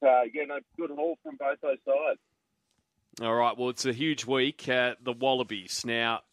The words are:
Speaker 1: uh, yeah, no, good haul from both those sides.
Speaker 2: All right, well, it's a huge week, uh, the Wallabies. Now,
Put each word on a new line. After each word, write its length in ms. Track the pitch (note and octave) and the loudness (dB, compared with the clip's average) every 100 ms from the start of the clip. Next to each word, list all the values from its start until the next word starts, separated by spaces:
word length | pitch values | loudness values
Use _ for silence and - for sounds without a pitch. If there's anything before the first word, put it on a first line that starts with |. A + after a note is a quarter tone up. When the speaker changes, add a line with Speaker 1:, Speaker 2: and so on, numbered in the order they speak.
Speaker 1:
uh, 220 | C3+ B2+ A#2 | 4 6 4
yeah, 120 | C#3 C#3+ | -2 -6
no, 120 | C#3+ - - | -8 -10 -8
good 140 | E3 | -8
haul 260 | C#3+ E3 D#3+ | -4 -4 -4
from 140 | D#4+ - | -10 -6
both 260 | C#3 C#3 | -4 -2
those 160 | D3 C3 - | -2 -2 0
sides. 340 | C3+ D3+ - _ _ _ _ _ _ _ _ _ - | 0 0 -2 _ _ _ _ _ _ _ _ _ -4
Speaker 2:
All 140 | A2+ A#2 | 0 4
right, 200 | A#2+ A2 | 2 2
well, 120 | B2 | -2
it's 160 | B2 C3 | -2 -2
a 80 | |
huge 320 | A#2+ D#3+ D3 A#2 | 0 0 -2 0
week, 420 | C3+ C3+ - - | 2 0 -2 0
uh, 260 | B2+ B2 A#2 | 2 2 -2
the 100 | B2 | -6
Wallabies. 720 | A#2+ C3 B2+ A#2 G#2 F2+ - B2 | 0 2 2 0 -6 -8 -6 -2
Now, 360 | A#2 A#2 A2+ - | 0 0 -2 -6